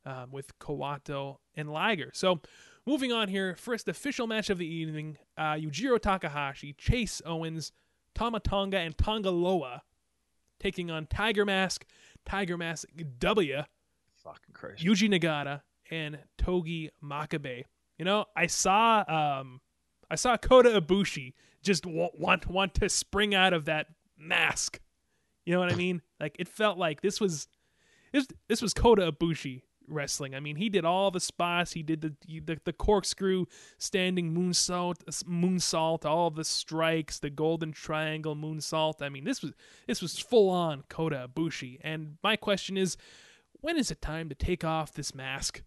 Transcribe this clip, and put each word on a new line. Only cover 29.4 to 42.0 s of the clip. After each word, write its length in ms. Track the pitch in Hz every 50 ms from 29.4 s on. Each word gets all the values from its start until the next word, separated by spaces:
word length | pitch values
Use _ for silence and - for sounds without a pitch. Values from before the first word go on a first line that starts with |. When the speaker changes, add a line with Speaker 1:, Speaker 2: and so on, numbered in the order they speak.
| - 139 127 131 _ _ _ _ _ -
Speaker 1:
wrestling. 460 | 151 151 143 139 - - 143 135 135
I 60 | 135
mean, 160 | 147 147 147
he 120 | 147 208 226
did 160 | 196 190 160
all 260 | 165 180 185 196 196
the 80 | 180 180
spots. 540 | - - - - 175 175 175 175 175 -
He 100 | - 175
did 200 | 156 151 160 156
the, 120 | 156 160 143 _ - - 160 160
the, 180 | 151 156 165 151
the 100 | _ 180 160
corkscrew 720 | - - - 214 196 180 - - - 196 190 190 185 175 - - - - - _ _
standing 560 | - - - 190 185 185 185 180 175 165 160
moonsault, 600 | 170 180 180 175 - - - 180 180 180 180 175 - - -
s-, 140 | 151 -
moonsault, 840 | - 175 175 170 175 185 185 180 - - - 165 160 165 165 165 -
all 240 | 151 156 170 175 165
the 140 | 151 156 156
strikes, 720 | - - - - - 160 160 160 160 165 165 151 - - -
the 120 | - 147
golden 420 | 143 139 156 160 165 165 165 156
triangle 640 | 147 - - - 156 156 156 156 156 156 151 156 151
moonsault. 640 | 147 156 156 156 156 143 - 156 160 156 156 156 -
I 80 | 143 139
mean, 160 | 139 135 139
this 160 | 214 277 -
was, 100 | - 143 - _ - - - - _
this 160 | - 240 -
was 160 | 185 160 - -
full 320 | - - 247 226 202 190
on 340 | 185 180 170 165 147 135 - _
Kota 380 | - - 160 160 147 131 123 127 127
Ibushi. 440 | 160 165 160 - - 135 127 127 -
And 380 | - 156 160 160